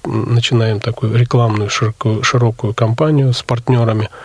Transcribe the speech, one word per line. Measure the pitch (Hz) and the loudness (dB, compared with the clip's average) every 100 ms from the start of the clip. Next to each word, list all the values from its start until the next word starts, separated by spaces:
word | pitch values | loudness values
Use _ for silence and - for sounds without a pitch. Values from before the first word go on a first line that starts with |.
| - | -6
начинаем | 110 110 120 117 120 110 107 | -4 0 0 2 0 2 0
такую | 113 113 113 110 | -4 -4 -2 0
рекламную | 120 123 117 104 104 | 2 2 2 0 -2
широкую, | - 110 - 113 107 | -2 -2 -2 -2 -2
широкую | - 127 120 110 107 | 0 0 0 0 -6
кампанию | 110 110 117 156 151 135 | -2 0 2 2 2 2
с | 123 | 0
партнёрами. | - 120 - 123 117 110 107 - | -2 -4 0 2 2 0 -4 -8